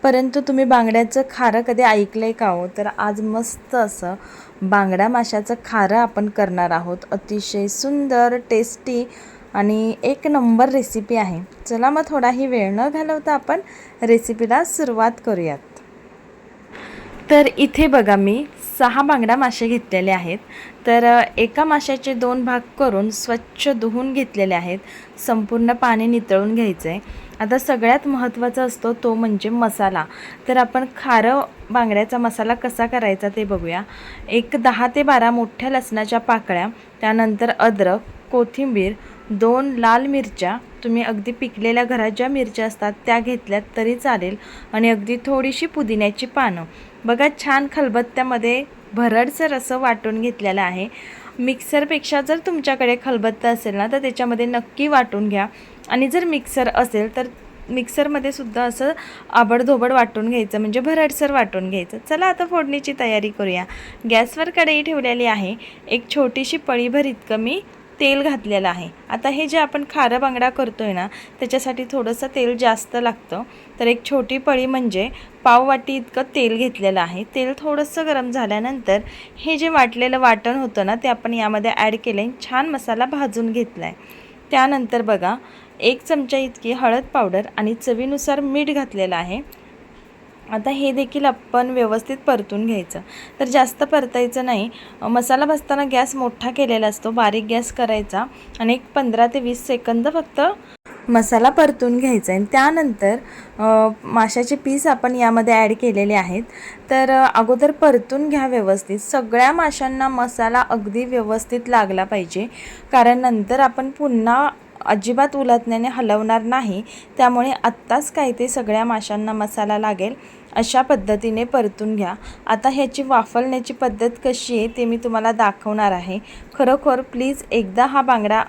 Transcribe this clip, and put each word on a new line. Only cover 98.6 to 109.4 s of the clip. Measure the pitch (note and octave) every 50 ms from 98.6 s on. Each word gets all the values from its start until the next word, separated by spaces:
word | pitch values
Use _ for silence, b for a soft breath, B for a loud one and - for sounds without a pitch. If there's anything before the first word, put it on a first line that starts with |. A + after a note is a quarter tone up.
आणि | A3+ A3+
एक | A#3+ B3 - - -
पंधरा | C#4+ C4+ A#3+ A3 A3 A#3
ते | A#3+ A#3 C#4
वीस | A#3+ A#3+ A#3+ A#3+ -
सेकंद | - B3+ A#3+ - - A#3 A#3 A#3 C#4+ D4+
फक्त | E4 D4+ - - - C#4+ F4+ - - B B B _ _ - - - - -
मसाला | A#3 - G#3 - B3 A3 A#3 C4+
परतून | C#4 E4 D#4 D4 - - B3+ B3 A#3+ B3
घ्यायचा | C4 C4 B3 G#3 - -
आहे. | F#3 F#3+ G#3
त्यानंतर, | G3+ - C4 C4+ D4 D#4+ E4 D#4 C4+ G#3+ - G3+ G3 A3 B3+ B3+ B B B B B B -
अ, | G#3+ A3 A3 A3 A3 A3 G#3+ - -
माशाचे | - - A#3 A3 G#3+ - A#3+ A#3+ B3 C#4+
पीस | C#4+ - C#4 C4+ C#4 C#4
आपण | E4 C4 A#3 B3+ B3 B3+
यामध्ये | B3 A#3+ A3+ A3+ A3+ A3 A#3+ A#3
ॲड | A3 A3 G#3 A3+ A3+
केलेले | B3 A#3+ G3+ G3+ G3+ G3+ G#3
आहेत. | G3+ F#3 F3 F3+ G#3 A#3 B B B B B B B - -
तर, | C4+ C4 C4 C4
अ, | C4+ C4 C4 B3+ -
अगोदर | A3 A3+ A3 B3+ A#3+ C#4+ D4
परतून | D4 - D#4+ D4+ A#3+ A#3+ A#3+ - C4 C#4 D4 D4+
घ्या | C#4+ C#4+ C4+
व्यवस्थित. | C4 B3 A#3 G3+ F#3+ G3 G3 - - G3 G#3
सगळ्या | - - - C4+ A#3+ G#3+ A#3 A#3+